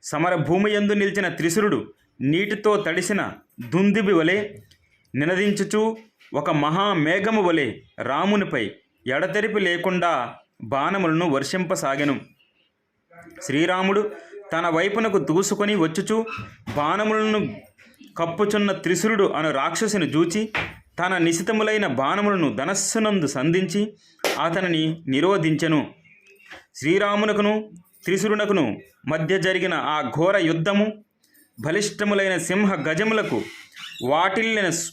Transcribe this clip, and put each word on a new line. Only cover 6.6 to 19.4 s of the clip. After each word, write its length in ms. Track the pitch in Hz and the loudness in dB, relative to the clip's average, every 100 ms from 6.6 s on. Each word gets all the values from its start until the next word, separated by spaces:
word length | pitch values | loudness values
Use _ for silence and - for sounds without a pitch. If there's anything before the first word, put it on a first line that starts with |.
| 147 165 202 185 151 185 202 220 | 2 2 0 2 2 2 2 2
వలె 380 | 185 165 131 - - - | 2 2 0 -4 -16 -10
రామునిపై 720 | 110 139 185 208 185 143 123 - _ _ 117 | -4 -2 2 2 0 -2 -4 -8 _ _ -4
ఎడతెరిపి 540 | 135 180 190 220 214 | -2 -2 -2 -2 0
లేకుండా 760 | 185 175 185 180 175 151 117 - _ _ | 0 0 -2 0 0 0 -4 -10 _ _
బాణములను 680 | 117 135 147 196 175 160 175 | -6 -2 -2 0 0 0 2
వర్షింపసాగెను. 920 | 135 135 185 175 180 156 143 143 123 - _ _ _ _ _ _ _ _ - - - | 0 -2 -4 -2 -2 -2 0 0 -2 -6 _ _ _ _ _ _ _ _ -20 -20 -16
శ్రీరాముడు 720 | - 139 175 185 190 196 208 - - - - | -4 0 0 2 2 2 0 -6 -18 -20 -6
తన 160 | 160 170 | -4 0
వైపునకు 500 | 160 190 208 226 196 | 0 0 0 0 0
దూసుకొని 560 | 135 160 196 202 202 | 2 0 0 0 0
వచ్చుచూ, 520 | 208 160 160 196 220 226 - - - - 113 | 2 0 -2 -2 -2 -2 -8 -14 -16 -8 -2
బాణములను 840 | 147 185 214 214 220 214 151 104 - _ - _ - - | 0 0 0 0 2 0 -2 -8 -18 _ -20 _ -20 -4
కప్పుచున్న 540 | 165 165 208 208 202 | -4 0 0 2 0
త్రిశురుడు 520 | 190 165 175 220 220 | 0 0 0 0 2
అను 260 | 190 - | 2 2